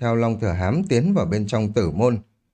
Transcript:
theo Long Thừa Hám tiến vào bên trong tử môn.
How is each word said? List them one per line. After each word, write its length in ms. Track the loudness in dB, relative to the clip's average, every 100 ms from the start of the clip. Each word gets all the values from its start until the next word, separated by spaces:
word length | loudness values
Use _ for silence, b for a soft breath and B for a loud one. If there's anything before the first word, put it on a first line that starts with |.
theo 160 | -2 0
Long 240 | 0 0
Thừa 120 | -2
Hám 320 | 0 0 0
tiến 300 | 0 2 2
vào 120 | 2 0
bên 200 | -2 -2
trong 260 | -2 0
tử 180 | 0 0
môn. 280 | 2 0 0 -6 _ _